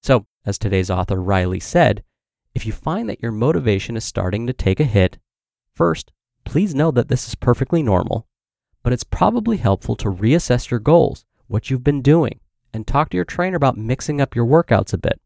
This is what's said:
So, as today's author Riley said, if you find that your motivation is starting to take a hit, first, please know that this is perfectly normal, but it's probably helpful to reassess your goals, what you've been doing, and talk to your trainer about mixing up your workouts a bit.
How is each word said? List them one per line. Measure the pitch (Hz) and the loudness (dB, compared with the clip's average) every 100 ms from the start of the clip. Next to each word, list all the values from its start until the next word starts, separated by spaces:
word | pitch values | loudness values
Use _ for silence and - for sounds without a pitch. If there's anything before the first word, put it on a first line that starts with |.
So, | - 127 - _ - | 2 0 0 _ -8
as | 98 | -4
today's | 107 95 92 | -2 0 0
author | 92 90 95 | -2 -2 -2
Riley | 90 98 92 92 | 0 0 0 -2
said, | - 175 147 104 - _ _ _ _ | -2 2 2 2 -6 _ _ _ _
if | - | -8
you | 110 | -6
find | 107 - 175 226 | -6 -6 -6 -6
that | - | -6
your | 117 | -6
motivation | 107 120 165 127 98 - | -2 0 0 0 -2 -2
is | 117 | -8
starting | - - 92 104 120 | -6 -4 -4 -2 -4
to | |
take | 127 - 95 | -2 0 0
a | |
hit, | 151 101 92 - _ _ _ _ _ | 2 4 2 0 _ _ _ _ _
first, | _ 170 160 - _ _ _ - | _ 0 0 -8 _ _ _ -6
please | 143 202 | -2 -2
know | 139 160 | 0 0
that | 123 - | 2 0
this | 127 - | -2 -4
is | |
perfectly | - - 120 135 170 | -4 0 0 2 0
normal, | 139 95 90 92 - _ _ _ _ _ | 2 2 2 -4 -6 _ _ _ _ _
but | 120 | -2
it's | 120 | -2
probably | - - 185 233 214 220 | -2 0 2 2 -2 0
helpful | - 98 - 117 | 2 0 -2 -4
to | 110 | -4
reassess | 92 107 156 - 123 - | -2 2 2 2 -2 0
your | 117 | -2
goals, | 110 165 147 - _ _ _ | 4 4 4 -2 _ _ _
what | 107 - | -4 -2
you've | 135 | -2
been | 127 143 | 0 2
doing, | 131 160 147 - _ _ _ | 4 4 2 -4 _ _ _
and | 110 110 | -12 -2
talk | 139 156 | -2 0
to | 180 | -2
your | |
trainer | 175 - 180 180 | -4 -2 -2 0
about | 139 113 | 0 0
mixing | 110 131 - 147 | -4 -4 -4 -2
up | 139 | -2
your | - 117 | 0 4
workouts | 151 170 104 95 | 4 4 2 2
a | - | -2
bit. | - 82 | -2 -4